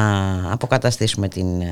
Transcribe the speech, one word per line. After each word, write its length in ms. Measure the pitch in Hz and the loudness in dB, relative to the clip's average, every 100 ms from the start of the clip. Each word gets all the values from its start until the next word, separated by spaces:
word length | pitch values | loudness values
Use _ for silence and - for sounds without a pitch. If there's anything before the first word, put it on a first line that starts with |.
| 107 101 95 92 92 | 4 2 0 -2 -2
αποκαταστήσουμε 760 | 110 117 131 123 117 110 - 98 | -4 0 0 2 0 0 0 -2
την 180 | 95 92 90 87 | -2 -2 0 -2